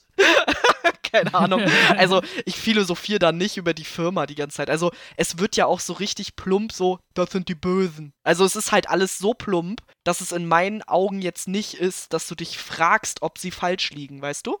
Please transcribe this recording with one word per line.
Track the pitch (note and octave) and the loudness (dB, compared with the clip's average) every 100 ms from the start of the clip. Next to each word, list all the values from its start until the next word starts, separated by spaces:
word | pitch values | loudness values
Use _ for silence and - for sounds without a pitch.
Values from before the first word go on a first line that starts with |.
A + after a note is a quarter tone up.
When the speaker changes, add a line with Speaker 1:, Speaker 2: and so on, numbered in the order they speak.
| _ - | _ 4
Speaker 1:
<laughs> | F4+ D5 - - A#4+ - E4+ - | 6 6 4 2 2 4 2 0
Keine | - - - | 0 2 4
Ahnung. | F3+ F#3+ F#3+ | 2 4 4
Speaker 2:
<laughs> | F#3+ - A3 G#3 | 4 6 6 6
Speaker 1:
Also | F#3 F#3+ F3 D4 F#3+ | 6 4 0 -8 -8
ich | - | -4
philosophiere | A3+ G#3+ F#3 E3+ - G#3 | 2 2 2 -2 -2 2
da | E3+ | 2
nicht | E3 G3+ - | 2 -2 -2
über | E3+ | -2
die | D#3+ D#3 | -4 -6
Firma | - E3+ F#3 D3 | -4 -2 -2 -4
die | D3 | -6
ganze | C#3+ - | -8 -6
Zeit. | C#3+ | -2
Also | D#3 F3 - - - | 0 0 -4 -14 -6
es | E3+ E3 | -4 -2
wird | F#3+ - | -2 2
ja | D3 | 2
auch | F3 | 2
so | - | -4
richtig | E3+ G3+ - G3+ - | -6 -6 -6 -10 -8
plump | F#3 G3 A3 | -2 0 -2
so, | - F#3 F3+ _ | -2 -2 -2 _
„Das | - F3 | -4 -2
sind | G3 F3+ | -2 -6
die | E3+ | -6
Bösen.“ | F#3 F#3+ F#3 D#3 D3 _ | -2 0 0 -4 -18 _
Also | - E3+ F#3+ | 0 4 4
es | G#3+ | 2
ist | - | 0
halt | G#3 - | 0 2
alles | E3+ F#3+ - | 0 0 -2
so | G3 | -2
plump, | B3+ - F3 E3+ A3+ _ _ | -2 -2 -2 -2 -10 _ _
dass | - F3 | -4 -4
es | F3+ | -4
in | F3 E3+ | -4 2
meinen | E3 F#3+ G#3+ | 2 2 -4
Augen | - E3 G3 G3 | 0 0 2 -2
jetzt | F#3 - - | -6 -6 -4
nicht | G3 - - | -4 -4 -4
ist, | F3+ - - | -4 -4 -6
dass | E3 - | -6 -6
du | D#3+ | -10
dich | E3 - | -10 -10
fragst, | - - E3 G#3+ - - | -10 0 4 4 0 -6
ob | D#3+ - | -8 -6
sie | F#3 | -10
falsch | - F3+ F#3 - | -4 -2 -2 -4
liegen, | D3+ C#3 C#3 | -8 -14 -10
weißt | C#3 D3 A#3 | -8 -6 -6
du? | G4+ | -8